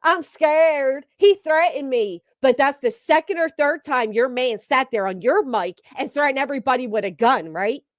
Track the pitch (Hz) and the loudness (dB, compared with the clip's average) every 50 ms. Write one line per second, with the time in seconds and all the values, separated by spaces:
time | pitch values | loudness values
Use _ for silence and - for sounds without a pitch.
0 | _ 311 339 370 311 - - - 311 302 302 311 320 320 311 294 277 269 269 285 | _ 0 0 0 -2 -10 -6 -2 0 2 4 4 4 2 2 0 0 -2 -2 -4
1 | 285 _ _ _ - 403 403 392 _ 320 311 311 330 349 - 285 285 269 262 240 | -6 _ _ _ 4 4 4 4 _ 0 2 2 2 2 0 -2 -6 -2 -2 -2
2 | 220 208 180 170 _ _ _ _ - 262 247 247 277 277 277 - - 240 214 - | -2 -2 -4 -10 _ _ _ _ 2 2 2 4 2 0 0 -2 -4 -4 -4 -4
3 | - - 320 320 320 - 403 330 330 320 - - 294 285 302 339 _ - 294 254 | -2 2 2 2 2 -2 -4 -2 -2 -4 -2 0 0 0 0 -2 _ -4 -2 -2
4 | 240 220 190 220 240 262 247 247 254 254 226 196 - - 285 262 262 254 - 220 | -2 -2 0 0 0 0 0 -2 -2 -2 -4 -4 -4 0 0 0 0 0 -2 -4
5 | 196 190 190 185 165 233 294 403 403 269 240 214 180 175 180 _ _ _ - - | -2 -2 -6 -4 0 0 2 2 0 0 -2 -4 -4 -4 -8 _ _ _ -12 -10
6 | 269 285 _ 285 294 294 269 269 277 277 285 277 208 262 254 254 254 240 208 220 | -10 -8 _ -2 -2 -2 0 -2 -4 -4 -4 -6 -2 -2 -2 -2 -2 -4 -4 -4
7 | 196 202 185 _ 226 233 269 226 160 165 156 170 190 208 240 285 _ _ _ | -4 -4 -4 _ 2 2 2 2 -2 -8 -8 -6 -4 -4 -4 -6 _ _ _